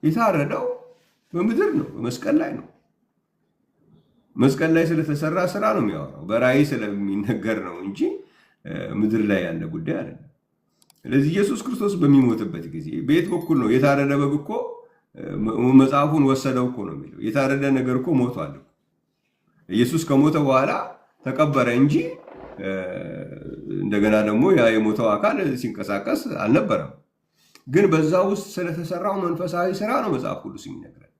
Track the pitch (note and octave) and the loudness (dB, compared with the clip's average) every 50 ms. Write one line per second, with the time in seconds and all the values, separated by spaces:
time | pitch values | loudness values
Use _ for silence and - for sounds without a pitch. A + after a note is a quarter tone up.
0 | - D3+ D#3+ A3+ A#3 G#3+ F3+ D3+ C#3+ C#3+ - - - - - - - - - _ | 2 0 2 2 2 2 2 2 0 -2 -4 -4 -4 -6 -6 -8 -12 -20 -20 _
1 | _ _ _ _ _ _ - E3+ F3+ A3 A3+ C#4 G4+ G4 D4+ - - - - - | _ _ _ _ _ _ -4 -2 0 0 2 2 0 0 0 -2 -4 -4 -8 -8
2 | - B2 - - - - D4 D#4+ - - - - - - _ _ _ _ _ _ | -6 -6 -6 -6 -2 0 0 0 0 -2 -6 -10 -14 -16 _ _ _ _ _ _
3 | _ _ _ _ _ _ _ _ _ _ _ _ _ _ _ _ _ _ _ _ | _ _ _ _ _ _ _ _ _ _ _ _ _ _ _ _ _ _ _ _
4 | _ _ _ _ _ _ _ - A#2 C#3 - - D#3+ D#3+ D#3+ E3 E3 D#3+ E3+ D#3+ | _ _ _ _ _ _ _ 2 4 4 4 2 0 2 2 2 2 2 0 -2
5 | D3+ D3 D3 D3 D#3 D#3 E3 F#3 F3+ F3+ F3+ G3+ G#3+ G#3+ A3 F#3+ B2 G2+ F2 D#2 | -2 -2 -4 -4 -2 -2 -2 -2 -2 -2 -2 -2 0 0 0 0 -2 -2 -4 -6
6 | D2 C2+ C2+ C2 D2+ F2+ A2 A#2+ B2+ B2+ C3 C#3 D3 C#3+ C#3+ A#2 A2 G#2 G2+ G2+ | -10 -12 -14 -16 -8 -4 -2 2 2 4 4 4 2 2 0 -6 -4 -6 -6 -4
7 | G2+ G2 G2 G#2 G#2 G#2 A2 - F#2+ A2 A2+ - F#2 F2+ E2+ F2 F#2 G2 G2+ - | -4 -4 -2 -4 -2 -2 -4 -2 -2 -4 -4 -4 -4 -8 -10 -10 -10 -10 -4 -2
8 | D#4 E4 G4+ G4 - _ _ _ _ _ _ _ _ - - - - - - G2 | -2 -2 -2 -6 -12 _ _ _ _ _ _ _ _ -12 -10 -10 -8 -6 -2 0
9 | G#2+ G#2+ A2 A2+ G#2 G#2 G2+ F#2 F2 E2+ E2 E2 D#2+ D#2+ D#2+ D#2+ D#2+ - - - | 0 2 2 0 0 2 0 0 -2 -4 -6 -6 -8 -8 -8 -8 -6 -6 -6 -6
10 | - - - - - - _ _ _ _ _ _ _ _ _ _ _ _ _ _ | -6 -10 -14 -18 -20 -20 _ _ _ _ _ _ _ _ _ _ _ _ _ _
11 | _ - A#2+ C#3 C#3 D3+ E3+ G3+ G3+ G3+ B3 - - - B3 - G3+ G3+ - F3 | _ 0 2 2 2 2 2 0 0 0 -2 -4 -4 -6 -6 -2 -2 -2 0 2
12 | D#3 C#3 C#3 C3+ B2+ A#2+ A2 A2 A2 F#2 D#2+ E2+ E2 D#2+ D2 E2 D3 - - E2 | 4 6 6 6 6 4 2 0 -2 -6 -8 -10 -10 -10 -12 -10 -10 -8 -8 -6
13 | - B2 D3+ E3+ E3+ G3 G3 E3+ - - E3 C#3 A#2+ G#2+ A#2 C3 C#3 C#3+ C#3 C#3 | 0 2 2 2 2 0 -4 -6 -2 0 0 2 2 4 4 4 4 4 4 4
14 | C#3 C#3 C#3 C#3+ C#3+ C#3 D3 D3+ - - - - - - - - - _ _ _ | 2 0 0 0 0 0 0 -2 -4 -4 -6 -6 -6 -8 -12 -16 -20 _ _ _
15 | _ _ _ - - - - - G#2 A2 - - A#2+ B2+ C3 C3 C3+ C3+ C#3 C#3+ | _ _ _ -16 -12 -10 -6 -4 -4 -2 -2 0 2 8 8 8 8 8 4 2
16 | C#3+ D3+ D3 D#3 C#3 C3+ C3+ C3+ - C#3 B2 B2 B2+ B2 B2+ A2+ G2 F2 D#2+ C#2+ | 2 2 2 2 4 4 2 2 0 -2 0 0 -2 -2 -4 -6 -10 -10 -10 -12
17 | C#2 - - - - A2 - C#3 C3+ C3+ C#3 C#3 C#3 C#3 C3+ C3 B2+ B2+ - - | -14 -16 -14 -8 -6 -2 0 0 0 0 0 0 0 0 0 0 0 0 -2 -2
18 | - F#3 D#3+ C3 B2 - - F#2 D2+ C#2+ C#2+ - - _ _ _ _ _ _ _ | 0 0 0 0 0 0 -4 -8 -10 -10 -12 -18 -20 _ _ _ _ _ _ _
19 | _ _ _ _ _ _ _ _ _ _ _ _ _ - F#2 G#2+ B2 B2 D#3+ E3 | _ _ _ _ _ _ _ _ _ _ _ _ _ -4 0 2 2 2 2 -2
20 | D#3+ - C#3+ C3+ D3 D#3 D#3 D#3 D3 C3+ C3 C3 C3+ - - - - - - - | 0 2 4 4 4 4 4 2 2 2 2 2 2 0 -2 -4 -6 -8 -14 -18
21 | _ _ _ _ _ C3 C3 D3+ D#3 D3+ C#3 C3+ B2 A#2+ A#2+ B2 C#3 D3 D3 E4+ | _ _ _ _ _ -8 0 0 0 2 2 2 2 2 4 4 2 4 2 0
22 | - - - - - - - - - - - - G2 F#2+ F#2+ F#2+ F#2 F#2 F#2 F#2 | -2 -2 -8 -12 -16 -20 -20 -20 -20 -18 -16 -10 -8 -6 -6 -6 -6 -8 -10 -10
23 | - - - - - - - - - - - - - - - G1+ - G2+ G#2 G#2 | -10 -12 -12 -12 -12 -14 -14 -14 -14 -14 -14 -12 -10 -8 -6 -4 -4 0 2 2
24 | G2+ G#2+ G#2+ G#2+ G#2+ G#2+ G#2 A2+ C#3 F#3+ F#3+ D3+ A#2 A2+ A2 A2 G#2+ G#2+ G#2+ G#2+ | 4 4 4 4 2 2 2 4 4 6 6 6 6 6 4 4 2 2 2 2
25 | A#2 A2 G2+ - - G#3+ G#3+ G#3 F#3 D3 B2+ B2 - A#2 G2+ G#2 G2+ F#2+ G2+ G2 | 2 2 2 2 2 0 0 0 -2 -2 -2 -2 -4 -6 -6 -6 -6 -4 -4 -4
26 | - - - - - B3+ - - G2 G#2 C3 - A3 - - - - - - _ | -2 -2 -4 -2 -4 -6 -6 -4 2 4 4 4 4 2 -2 -2 -2 -8 -14 _
27 | _ _ _ _ _ _ _ _ _ _ _ - _ - B2+ F3+ G3+ F#3 D#3+ D#3+ | _ _ _ _ _ _ _ _ _ _ _ -20 _ 0 2 4 4 6 4 4
28 | D3+ D#3 F3 F#3 F#3+ G3 G#3 - - - - F#3 E3+ E3+ D#3 E3+ E3+ - F#3 F3 | 2 4 2 2 2 2 0 -2 -6 -8 -8 -6 -6 -6 -6 -6 -6 -6 -6 -4
29 | F#3+ G3+ G3 G3 F#3 F3 E3+ D#3+ F3+ E3 E3 F3 F3 F#3+ - - G#3 A3 B3+ - | -4 -4 -2 -2 -2 -2 -4 -4 -4 -4 -2 -2 0 -2 -2 -2 -4 -2 -2 -2
30 | A#3 G#3 D#3+ B2 - G2+ - - - - - - - - F2 E2 - - - - | -2 -2 -2 -2 -4 -6 -6 -8 -10 -14 -14 -14 -14 -14 -14 -14 -16 -20 -20 -20
31 | - _ _ _ | -20 _ _ _